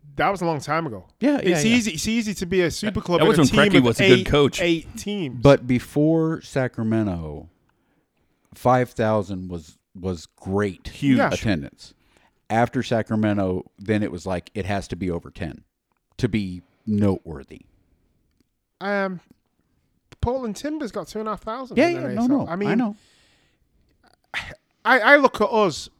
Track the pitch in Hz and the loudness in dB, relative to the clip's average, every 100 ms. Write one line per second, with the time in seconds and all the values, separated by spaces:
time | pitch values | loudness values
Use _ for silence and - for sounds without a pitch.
0 | - - 156 196 170 151 143 156 160 101 | -14 -2 0 0 -2 -4 -4 -4 -4 -10
1 | - _ 254 285 - 175 220 240 214 156 | -16 _ 0 2 0 2 4 2 0 -4
2 | - 226 220 190 180 185 170 - 214 202 | -2 -2 -2 -6 -2 0 0 -2 -4 -4
3 | - 170 156 160 139 - 170 147 123 110 | -2 2 4 6 4 4 6 6 4 4
4 | - - 185 147 139 - 175 165 - 226 | 4 4 4 2 2 2 0 -2 -4 -12
5 | - 208 151 123 131 139 123 123 - 147 | -8 -6 -6 2 6 6 4 -2 0 0
6 | 151 165 160 165 - 139 127 - 110 113 | 2 2 0 -4 -4 -4 -4 -2 -2 0
7 | 107 85 78 76 - _ _ _ _ _ | 0 -4 -8 -12 -16 _ _ _ _ _
8 | _ _ _ _ _ - 127 127 123 - | _ _ _ _ _ -4 2 2 0 -2
9 | 110 110 95 95 92 87 80 _ _ 95 | 0 0 -2 -8 -8 -10 -12 _ _ -10
10 | 92 87 - _ 95 98 104 87 - - | -8 -8 -10 _ -4 0 0 -4 -16 -4
11 | 139 135 220 - 117 87 69 _ - _ | 2 4 4 0 -2 -2 -4 _ -20 _
12 | _ _ _ _ _ 110 120 131 117 117 | _ _ _ _ _ 0 0 0 -2 -2
13 | 107 110 107 104 95 92 - _ 98 107 | -2 0 0 0 -2 -4 -8 _ -2 -2
14 | 104 87 92 90 - 104 95 98 - 87 | -2 -6 -6 -6 -6 -10 -4 -6 -6 -6
15 | 90 85 69 - 80 - _ _ _ _ | -4 -4 -8 -12 -12 -12 _ _ _ _
16 | _ - 120 107 95 90 _ _ - 104 | _ -6 -2 -2 -4 -10 _ _ -4 2
17 | 101 92 - 73 67 - _ _ _ _ | 2 0 -6 -14 -14 -20 _ _ _ _
18 | _ _ _ _ _ _ _ _ 196 202 | _ _ _ _ _ _ _ _ -4 -2
19 | 196 180 _ _ _ _ _ _ _ _ | -2 -6 _ _ _ _ _ _ _ _
20 | _ - 240 262 240 190 285 311 247 196 | _ -6 -4 -2 -6 -8 -8 -6 -8 -8
21 | 160 220 220 202 - 233 254 - 330 - | -10 -8 -8 -8 -10 -12 -4 0 0 0
22 | 294 202 247 277 - 175 202 220 233 208 | -6 -2 0 0 -2 -4 0 0 0 -6
23 | _ _ _ _ _ _ _ _ _ _ | _ _ _ _ _ _ _ _ _ _
24 | _ _ _ - - - _ _ 214 247 | _ _ _ -12 -10 -18 _ _ 2 4
25 | 214 294 262 - 208 220 202 131 - _ | 6 6 6 0 0 2 0 -2 -14 _